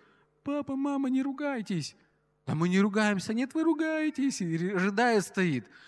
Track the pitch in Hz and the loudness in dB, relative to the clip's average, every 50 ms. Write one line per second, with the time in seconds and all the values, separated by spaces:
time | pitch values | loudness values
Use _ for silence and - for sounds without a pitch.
0 | _ _ _ _ _ _ _ _ - 277 285 294 285 - 269 269 277 285 277 277 | _ _ _ _ _ _ _ _ -8 -6 -4 -4 -4 -4 -4 -2 -2 -2 -2 -2
1 | 277 254 262 262 269 277 262 285 294 285 269 240 196 - 196 160 139 - - _ | 0 0 0 0 0 -2 -4 -4 -4 -4 -4 -4 -4 -4 -4 -4 -4 -6 -10 _
2 | _ _ _ _ _ _ _ _ _ - 147 151 170 180 180 196 202 214 196 214 | _ _ _ _ _ _ _ _ _ -4 -2 0 2 2 4 4 4 4 4 2
3 | 214 208 202 185 - - 220 233 262 254 - 320 320 330 311 302 320 320 311 311 | 2 2 2 0 -2 -2 -2 -2 -2 -2 -2 0 2 2 2 2 0 -2 0 0
4 | 311 311 - - 277 269 - - 190 165 160 160 175 190 208 175 185 208 202 214 | -2 -2 -2 0 -2 -2 -2 -2 -2 -2 -2 -2 -2 -2 0 0 0 0 2 2
5 | 240 247 226 208 170 - - 196 185 170 139 123 - - - - - | 2 4 4 2 0 0 -2 0 0 0 0 -2 -4 -8 -16 -20 -20